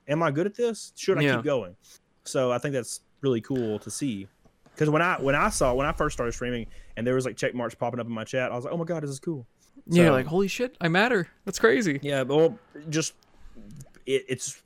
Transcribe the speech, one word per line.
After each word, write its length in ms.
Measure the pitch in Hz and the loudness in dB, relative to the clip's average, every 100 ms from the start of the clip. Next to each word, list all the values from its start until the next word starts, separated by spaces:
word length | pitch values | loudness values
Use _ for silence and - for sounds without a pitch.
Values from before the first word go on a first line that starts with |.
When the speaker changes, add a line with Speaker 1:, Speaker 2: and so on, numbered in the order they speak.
| - | -4
Speaker 1:
Am 140 | 151 | 0
I 80 | 165 | 0
good 140 | 143 202 | 0 -2
at 80 | 208 | 0
this? 380 | 240 214 - - | -2 -2 -10 -6
Should 220 | - 185 | 0 2
I 40 | |
Speaker 2:
Yeah. 140 | 143 123 | 4 2
Speaker 1:
keep 80 | 113 | 0
going?" 300 | 131 92 90 - - _ _ - | -2 -2 -12 -20 -20 _ _ -6
So 260 | 143 127 | 0 2
I 80 | 120 | 2
think 140 | 147 | -2
that's 280 | 135 113 - _ _ | -4 -6 -10 _ _
really 200 | 135 117 | 0 0
cool 380 | - 131 110 104 | 0 -2 -2 -4
to 100 | - | -6
see. 360 | - 143 101 92 _ _ _ _ - | -6 -4 -6 -10 _ _ _ _ -2
'Cause 120 | 156 | 2
when 120 | 156 | 4
I, 180 | 175 170 | 2 2
when 120 | 135 143 | 2 2
I 140 | 208 | 2
saw, 240 | - 135 | 2 2
when 140 | 127 147 | 2 0
I 40 | |
first 220 | - 151 - | 0 -2 -2
started 160 | 120 | -4
streaming 340 | - 123 120 110 - - - | -4 -4 -6 -8 -14 -14 -4
and 100 | 120 | 0
there 80 | 131 | 0
was, 100 | 127 | 0
like, 120 | 107 | -2
check 180 | 139 123 | -4 -2
marks 180 | 117 - | -6 -4
popping 240 | 120 120 | -4 -4
up 60 | 117 | -6
in 60 | |
my 100 | 113 | -8
chat, 280 | 107 131 127 | -4 -2 -2
I 40 | 123 | -4
was 100 | 143 | -6
like, 80 | |
"Oh 40 | 170 | -4
my 80 | 165 | -4
God, 160 | 165 | -4
this 60 | 143 | -6
is 100 | 135 | -8
cool." 280 | - 151 120 _ _ 277 - | -8 -8 -10 _ _ -18 2
Speaker 2:
Yeah, 180 | 175 170 | 6 8
Speaker 1:
So 40 | |
Speaker 2:
like, 140 | 131 131 | 6 2
"Holy 200 | 170 196 | 0 0
shit, 300 | - 247 - | -2 -6 -2
I 80 | 170 | 0
matter. 400 | 180 233 220 165 _ - | 2 4 2 -2 _ -10
That's 140 | - | 0
crazy." 400 | 190 269 202 139 | 4 4 2 -2
Speaker 1:
Yeah, 200 | 143 139 | -2 -2
but, 140 | 127 147 | 2 4
well, 220 | 160 117 _ 147 160 | 4 2 _ -16 -4
just, 240 | 151 151 - _ - - - 104 - - - - | -2 -2 -6 _ -20 -20 -18 -18 -18 -20 -12 -2
it, 200 | 131 - | -2 0
it's, 340 | 131 - - | -6 -6 -12